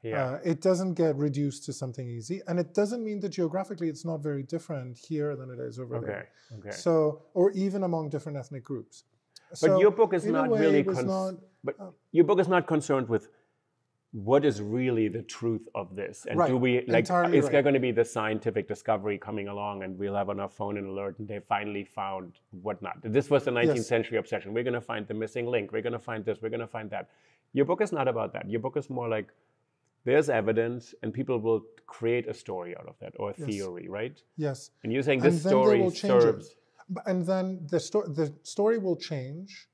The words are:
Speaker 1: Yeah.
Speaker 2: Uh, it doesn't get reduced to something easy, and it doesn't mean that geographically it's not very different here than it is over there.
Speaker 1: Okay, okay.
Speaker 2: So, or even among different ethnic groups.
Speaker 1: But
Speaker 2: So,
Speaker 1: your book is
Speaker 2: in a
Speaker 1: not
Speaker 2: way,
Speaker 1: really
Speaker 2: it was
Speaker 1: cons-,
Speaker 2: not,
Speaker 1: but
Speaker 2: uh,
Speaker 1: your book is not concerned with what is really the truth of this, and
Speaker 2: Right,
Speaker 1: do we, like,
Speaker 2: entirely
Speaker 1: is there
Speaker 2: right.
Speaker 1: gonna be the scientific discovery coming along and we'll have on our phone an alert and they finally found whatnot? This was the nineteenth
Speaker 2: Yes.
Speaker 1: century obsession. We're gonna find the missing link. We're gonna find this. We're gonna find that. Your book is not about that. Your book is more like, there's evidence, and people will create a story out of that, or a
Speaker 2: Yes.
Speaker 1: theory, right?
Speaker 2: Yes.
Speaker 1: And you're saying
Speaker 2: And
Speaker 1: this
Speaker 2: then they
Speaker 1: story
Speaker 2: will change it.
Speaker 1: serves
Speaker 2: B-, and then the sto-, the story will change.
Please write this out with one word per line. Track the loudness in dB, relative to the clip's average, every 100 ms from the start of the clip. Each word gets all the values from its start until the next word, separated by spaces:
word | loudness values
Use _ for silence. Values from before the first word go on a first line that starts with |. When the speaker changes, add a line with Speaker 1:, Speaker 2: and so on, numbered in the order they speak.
| -4
Speaker 1:
Yeah. | -4
Speaker 2:
Uh, | -4 -4 -4
it | 0 2
doesn't | 2 0 2
get | 2 2 0
reduced | 0 -2 -4 -12
to | -8
something | -8 -8 -10 -10
easy, | -8 -8 -2
and | -2
it | 0 0
doesn't | 0 -2
mean | -4 -4
that | -6
geographically | -2 -2 -2 -6 -4 -4
it's | -4 -6
not | -4 -4
very | -6 -6 -8
different | -6 -8 -8 -14 -6
here | -4 -2 -4
than | -10 -10
it | -10
is | -10
over | -8 -6
there. | -4 -8 -10 _ _
Speaker 1:
Okay, | -16
okay. | -10 -2 2
Speaker 2:
So, | 4 2 -2 _
or | 2 2 4 0
even | 0 0
among | -2 -2 -6
different | -6 -10
ethnic | -10 -14 -8
groups. | -10 -10 -20 _ _ _ -20 _
Speaker 1:
But | 2
Speaker 2:
So, | 4 8
Speaker 1:
your | 6 6
book | 4
is | 4 2
Speaker 2:
in | 2
a |
Speaker 1:
not | 2
Speaker 2:
way, | 4
Speaker 1:
really | 6 6
Speaker 2:
it | 4
was | 0
Speaker 1:
cons-, | 0
Speaker 2:
not, | -2 -4 -6 -18 _
Speaker 1:
but | -8 -8
Speaker 2:
uh, | -16 _ _ 4
Speaker 1:
your | 6
book | 4
is | 4 2
not | 2
concerned | 0 2 0 2 0
with | -2 _ _ _ _ _ _ _ _
what | -8 4 4 4
is | 0
really | -4 -2 0 2 0 -2
the | -10 -6
truth | -4 -4 -6 -10
of | -8 -8
this, | -10 -10 -4
and | 0
Speaker 2:
Right, | 2
Speaker 1:
do | 2 2
we, | 2 2
like, | 2 2
Speaker 2:
entirely | 2 4 4
Speaker 1:
is | 4
there | 4
Speaker 2:
right. | 4
Speaker 1:
gonna | 2 2
be | 2
the | 2
scientific | 0 -2 -2 -2 -4 -4
discovery | -6 0 0 0 -6
coming | -6 -8 -8
along | -6 -6 -6
and | -10 -6
we'll | -4 -2
have | -2
on | -4
our | -6 -6
phone | -6 -6
an | -6
alert | -6 -8 -8
and | -10
they | -12 -4 -2
finally | -2 -6
found | -8 -8 -6 -6 -10 _ _ -10 -8
whatnot? | -6 -8 -8 0 0
This | 4
was | 2
the | 2
nineteenth | 2 2 2 0
Speaker 2:
Yes. | 0
Speaker 1:
century | 0 -2
obsession. | -2 -6 -4
We're | -4 -2
gonna | -4 -4
find | -8 -6
the | -6
missing | -4 -4 -2
link. | -2 -2
We're | -4 -4
gonna | -6 -6
find | -6
this. | -4 -4
We're | -4 -6
gonna | -6 -10
find | -8
that. | -10 -10 _ _ _ _ 0
Your | 2
book | 2
is | 0
not | 2 0
about | 0 -4
that. | -6 -4
Your | -4 -2
book | -6
is | -6
more | -6 -2
like, | -4 -4 _ _ _ _ _ _ _ 4
there's | 4 6
evidence, | 2 4 2 0 -4 -12 -8
and | -6
people | -4 -2 0
will | 2 0 -2 _ -20
create | -4 0 0 -2
a |
story | -10 -8 -8 -8 -12
out | -16
of | -16
that, | -16 -8
or | -8
a | -6
Speaker 2:
Yes. | -6
Speaker 1:
theory, | -4 -6 -8 -8
right? | -6 -8 -10 _ -6
Speaker 2:
Yes. | -6 -6 -14 _
Speaker 1:
And | -4
you're | -2
saying | 2 4
Speaker 2:
And | 4
Speaker 1:
this | 4
Speaker 2:
then | 4
they | 6
Speaker 1:
story | 6 6
Speaker 2:
will | 4
change | 0 4
it. | 8
Speaker 1:
serves | 8 4 -6 _ _ _ -10
Speaker 2:
B-, | -6 -2
and | 0 0
then | 0 0 -6 -2
the | -2
sto-, | 0 -2 -2 -2
the | -2 -2
story | -8 2 2 2
will | 0 -2
change. | -4 -6 -6 -10 -14 -18 -20